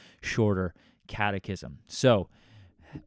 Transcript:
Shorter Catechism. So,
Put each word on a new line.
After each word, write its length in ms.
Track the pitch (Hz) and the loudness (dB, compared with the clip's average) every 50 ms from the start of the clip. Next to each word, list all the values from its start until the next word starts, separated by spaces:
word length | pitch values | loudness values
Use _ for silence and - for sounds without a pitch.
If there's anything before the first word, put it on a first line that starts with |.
| - - - - | -20 -20 -20 -12
Shorter 540 | - - - - 110 104 101 92 92 87 - _ _ _ _ _ _ | -8 -4 0 2 2 2 2 0 -2 -4 -6 _ _ _ _ _ _
Catechism. 720 | - - - 104 104 98 98 - - 95 87 - - 71 - _ | -10 -4 -2 0 0 0 -2 -6 -8 -10 -10 -10 -14 -16 -18 _
So, 400 | - - - - 131 117 101 87 - _ _ _ _ - - - - _ _ - - - 151 - | -14 -6 2 4 4 4 4 2 -4 _ _ _ _ -20 -20 -20 -20 _ _ -20 -18 -18 -18 -18